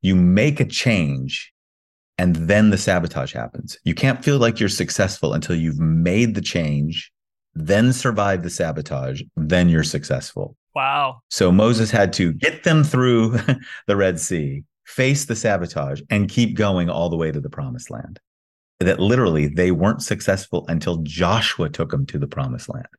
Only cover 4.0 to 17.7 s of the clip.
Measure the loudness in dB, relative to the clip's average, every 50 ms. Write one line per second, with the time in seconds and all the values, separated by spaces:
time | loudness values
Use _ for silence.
4 | 0 0 0 0 0 0 2 4 2 2 2 0 -2 -2 -2 -2 -4 -4 0 0
5 | 0 0 -2 -2 -2 -2 -2 -2 -2 -2 -2 -2 0 -2 -2 0 0 2 2 2
6 | 2 2 2 2 2 2 0 -2 -4 -4 -2 -2 -2 0 0 -2 -2 -2 -4 -8
7 | -10 -14 _ _ _ _ _ _ _ _ -12 -6 -2 0 2 4 4 2 2 2
8 | -2 -2 0 0 0 0 0 -2 -4 -6 -4 -4 -4 -4 -4 -6 -8 -8 -6 -6
9 | -6 -6 -8 -10 -12 -10 -8 -6 -2 2 2 4 4 6 4 4 2 0 -2 -6
10 | -4 -4 -4 -4 -6 -8 -10 -10 -10 -10 -12 _ _ _ -6 -4 -2 -2 0 0
11 | -2 -2 -4 -8 _ -8 -2 2 4 4 6 6 6 4 4 2 2 2 2 2
12 | 2 2 2 0 0 0 0 0 -2 -4 -2 0 0 2 4 4 4 4 2 2
13 | 2 4 4 4 2 2 0 0 0 0 -2 -2 -2 -14 -20 -8 -2 0 2 2
14 | 2 2 0 -2 -4 -4 -4 -4 -4 -4 -6 -8 -12 _ _ _ _ -10 -2 0
15 | 2 2 2 0 -2 -4 -6 -2 0 0 0 0 -2 -4 -6 -6 -6 -6 -8 -8
16 | -6 -2 0 0 0 0 0 0 0 0 2 0 0 0 2 0 0 -2 -2 -2
17 | -2 -2 -2 -2 -2 -2 -4 -4 -6 -8 -10 -10 -10 -8